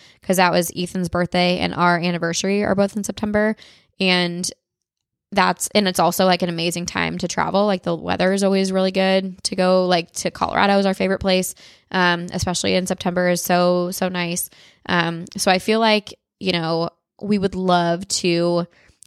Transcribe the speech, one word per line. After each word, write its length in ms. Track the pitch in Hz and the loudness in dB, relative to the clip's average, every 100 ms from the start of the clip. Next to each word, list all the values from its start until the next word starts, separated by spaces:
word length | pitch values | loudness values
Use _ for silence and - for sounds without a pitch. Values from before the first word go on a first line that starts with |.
| - _ | -20 _
'cause 160 | - 185 | -6 2
that 120 | 180 | 2
was 220 | 175 170 - | 2 0 -4
Ethan's 320 | 175 185 175 | -6 -4 -4
birthday 500 | 175 175 180 180 180 | -2 0 2 2 2
and 160 | - | -2
our 220 | - 175 175 | 0 2 2
anniversary 680 | 175 170 165 165 196 202 | 0 -2 -2 -2 0 0
are 100 | 208 | 0
both 220 | 190 202 208 | 2 0 -2
in 80 | |
September. 500 | 196 202 208 208 214 214 - - _ - | -6 -6 -2 2 0 -2 -10 -20 _ -2
And 500 | 190 180 175 175 180 - _ _ _ _ _ _ - | 2 2 2 -2 -8 -10 _ _ _ _ _ _ -4
that's, 380 | 196 185 180 - | 0 2 0 0
and 180 | 208 190 | 0 0
it's 140 | 180 | 2
also, 260 | 170 - 190 | 0 2 2
like, 160 | 175 | 2
an 60 | 175 | 0
amazing 380 | 165 170 170 175 | -2 -4 -4 -6
time 320 | 190 165 180 | -4 -4 -4
to 100 | 175 | -6
travel. 380 | - 170 190 208 | -2 0 0 0
Like, 180 | 185 | 0
the 100 | 175 | -2
weather 380 | 165 - - 185 | -6 -4 0 0
is 100 | 196 | 2
always 300 | 196 196 190 | 2 2 0
really 180 | 190 190 | 0 0
good 500 | 190 190 190 190 185 | 0 2 2 -2 -8
to 120 | - 185 | -8 0
go, 300 | 185 185 180 | 2 4 4
like, 260 | 175 170 | 0 -2
to 160 | - 175 | -6 -6
Colorado 460 | - - - 202 202 | -4 -2 2 2 4
is 80 | 196 | 2
our 80 | |
favorite 260 | 190 190 190 | 0 -2 0
place. 340 | 190 185 185 - - - - | 0 0 0 -8 -20 -20 -6
Um, 340 | 185 180 175 175 | 0 2 0 -4
especially 420 | 180 185 175 196 | -6 -4 -2 0
in 120 | 185 185 | 0 0
September 420 | 180 180 180 180 | -4 -2 0 0
is 140 | 175 | 0
so, 500 | - 175 180 180 175 | 2 2 4 2 0
so 160 | 185 185 | -4 -4
nice. 420 | 180 170 175 - - - _ - | -2 -4 -4 -8 -14 -20 _ -4
Um, 400 | 175 165 165 170 202 | -2 0 -4 -10 -4
so 140 | 202 | 0
I 100 | 185 | 2
feel 180 | - 220 | 2 2
like, 360 | 226 214 - - _ - | 2 2 -2 -20 _ -10
you 120 | 190 | -4
know, 380 | 175 165 165 170 _ _ - | -2 -2 -2 -4 _ _ -12
we 160 | 202 208 | -2 0
would 160 | 190 | 0
love 520 | 185 185 175 170 175 196 | -2 0 2 2 -2 -4
to 580 | - 180 170 175 175 175 _ _ _ | -2 0 2 2 0 -4 _ _ _